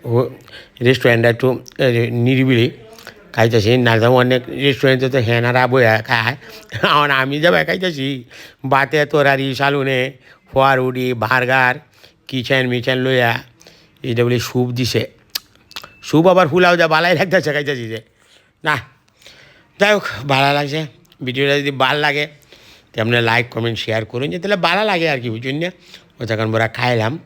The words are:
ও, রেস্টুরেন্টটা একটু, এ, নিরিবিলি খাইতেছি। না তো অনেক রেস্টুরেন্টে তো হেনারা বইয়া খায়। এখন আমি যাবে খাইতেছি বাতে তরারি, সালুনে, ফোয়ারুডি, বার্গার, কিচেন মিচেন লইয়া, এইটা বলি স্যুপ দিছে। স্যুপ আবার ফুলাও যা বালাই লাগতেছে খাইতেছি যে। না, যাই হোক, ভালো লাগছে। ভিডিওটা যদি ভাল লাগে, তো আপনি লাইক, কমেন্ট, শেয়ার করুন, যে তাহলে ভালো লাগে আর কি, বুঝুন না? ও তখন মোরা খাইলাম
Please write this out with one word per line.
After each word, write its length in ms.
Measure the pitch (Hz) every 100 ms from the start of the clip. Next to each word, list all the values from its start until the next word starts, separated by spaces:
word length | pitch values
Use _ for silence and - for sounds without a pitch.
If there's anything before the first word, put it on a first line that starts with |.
ও, 240 | 123 117 127 - - - - -
রেস্টুরেন্টটা 460 | 120 123 131 117 117
একটু, 340 | 113 131 117 - -
এ, 300 | 131 117 117
নিরিবিলি 600 | 120 120 131 131 120 120 - - - - - -
খাইতেছি। 440 | - 113 117 104 127
না 220 | 120 113
তো 140 | 117
অনেক 300 | 127 123 127 -
রেস্টুরেন্টে 600 | 127 139 131 135 127 131
তো 100 | 131
হেনারা 480 | 113 117 120 123 123
বইয়া 360 | 131 117 110
খায়। 340 | 107 117 113 139 - - -
এখন 380 | - 196 147 147
আমি 300 | 135 131 147
যাবে 240 | 165 175
খাইতেছি 600 | 160 185 185 143 135 131 120 - - _
বাতে 420 | 135 135 135 151 147
তরারি, 480 | 156 139 135 135
সালুনে, 580 | 127 139 143 135 131 131 139 - - _
ফোয়ারুডি, 640 | 135 135 131 127 127 127
বার্গার, 600 | 120 110 131 123 131 127 139 _ _ - _ -
কিচেন 380 | 131 117 135 127
মিচেন 300 | 123 123 131
লইয়া, 440 | 131 131 117 113 - _ - - _ _
এইটা 220 | 131 117
বলি 160 | 120 120
স্যুপ 280 | - 127 123
দিছে। 400 | 123 120 117 - _ _ - _ _ _ - - _
স্যুপ 240 | - 151 175
আবার 220 | 180 170
ফুলাও 280 | 175 180 175
যা 120 | 165
বালাই 260 | 156 175
লাগতেছে 380 | 160 190 185 151
খাইতেছি 360 | 143 143 131 113
যে। 120 | 110 _ _ _ _ _ _
না, 120 | 156 139 - _ _ _ - - - _ _ -
যাই 120 | 202
হোক, 80 | 208 - - 139
ভালো 280 | 135 139
লাগছে। 320 | 143 143 156 151 - _ _
ভিডিওটা 360 | 123 127 139 143
যদি 120 | 143
ভাল 260 | 131 131 147
লাগে, 300 | 151 143 147 - _ - - - _
তো 100 | -
আপনি 180 | 110 120
লাইক, 260 | 113 117 120
কমেন্ট, 280 | 117 117 110
শেয়ার 260 | - 110
করুন, 260 | 107 120 147
যে 80 | 175
তাহলে 180 | 196 202
ভালো 280 | 170 185
লাগে 260 | 214 185 160
আর 100 | 139
কি, 100 | 120
বুঝুন 240 | 113 131
না? 160 | 143 175 - - - _ _
ও 60 | 117
তখন 220 | 110 110
মোরা 180 | 110 113
খাইলাম 500 | - 123 120 110 160